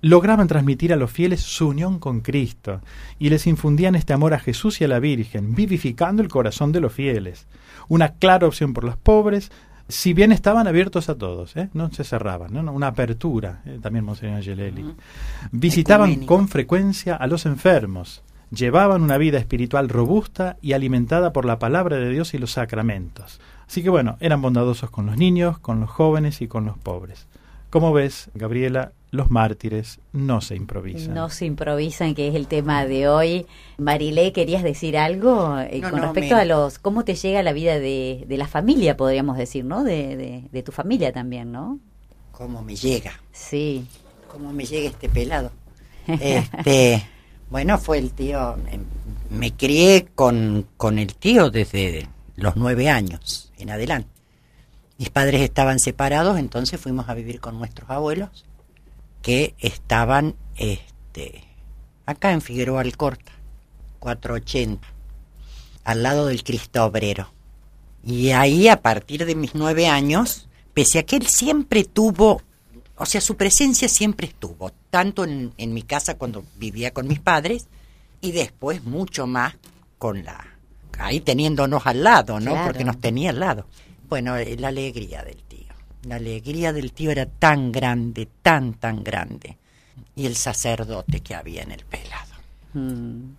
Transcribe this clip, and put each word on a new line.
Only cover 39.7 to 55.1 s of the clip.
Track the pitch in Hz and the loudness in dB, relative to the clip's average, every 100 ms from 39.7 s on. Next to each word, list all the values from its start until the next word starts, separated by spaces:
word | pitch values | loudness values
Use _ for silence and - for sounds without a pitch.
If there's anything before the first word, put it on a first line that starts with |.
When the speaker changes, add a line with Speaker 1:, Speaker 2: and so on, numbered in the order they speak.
| 180 | -2
Speaker 3:
De, | 277 165 139 135 | -2 -2 -4 -8
de, | 131 127 131 | -10 -12 -12
de | 131 | -10
tu | - | -10
familia | - 156 247 151 | -8 -2 0 0
también, | 120 123 123 120 | -2 -8 -8 -10
¿no? | 120 175 277 _ - - - - | -10 -10 -10 _ -20 -20 -20 -20
Speaker 2:
¿Cómo | - 123 120 | -16 -12 -10
me | 110 | -10
llega? | 104 127 123 98 - - | -4 -2 -2 -4 -16 -20
Speaker 3:
Sí. | - - 147 151 139 123 - - _ - | -20 -8 -4 -4 -4 -8 -18 -20 _ -20
Speaker 2:
¿Cómo | 147 143 | -16 -12
me | 143 | -8
llega | 127 156 147 | -6 -6 -6
este | - 127 | -6 -2
pelado? | 143 143 156 123 - - - | 0 0 -2 -4 -10 -20 -20
Speaker 3:
<laughs> | - - - | -20 -16 -4
Speaker 2:
Este, | 160 139 131 117 - 143 135 123 117 - - _ - - | -2 2 2 0 -2 4 6 8 6 0 -18 _ -20 -10
bueno, | 131 139 156 | -4 0 0
fue | - 151 | 2 0
el | 127 | 0
tío, | - 135 143 123 - - | -6 -6 -4 -4 -6 -8
em, | 101 98 - - - - | -8 -10 -10 -10 -10 -8
me | 107 117 | -4 -4
crié | 117 135 147 180 185 175 | -2 2 6 8 8 4
con, | - 131 117 110 104 98 _ | 2 4 4 2 0 -2 _
con | 110 107 | 0 0
el | 104 | -2
tío | - 190 240 156 | -2 4 6 6
desde | 113 104 98 95 80 71 - - - | 2 0 0 -2 -4 -10 -18 -20 -2
los | 104 104 | 0 0
nueve | 123 123 139 | 0 2 2
años | 135 98 85 - - - - | 2 0 -6 -10 -12 -12 -16
en | 101 | -12
adelante. | 104 113 151 110 _ _ _ _ _ _ - _ _ | -8 -4 -4 -6 _ _ _ _ _ _ -20 _ _
Mis | 131 | -4